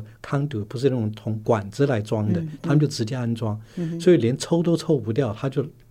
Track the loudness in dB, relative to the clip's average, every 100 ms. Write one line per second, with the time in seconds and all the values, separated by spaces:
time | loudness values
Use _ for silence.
0 | -6 -14 -4 -2 -2 -4 -6 0 0 2
1 | -2 -4 -6 -4 0 0 0 -2 0 0
2 | 0 -2 0 0 -2 -6 2 2 2 0
3 | -4 -2 -4 -2 -4 -4 -8 -8 -6 2
4 | 6 6 4 0 0 0 2 0 2 0
5 | 0 0 0 -2 -4 -4 -4 -8 -20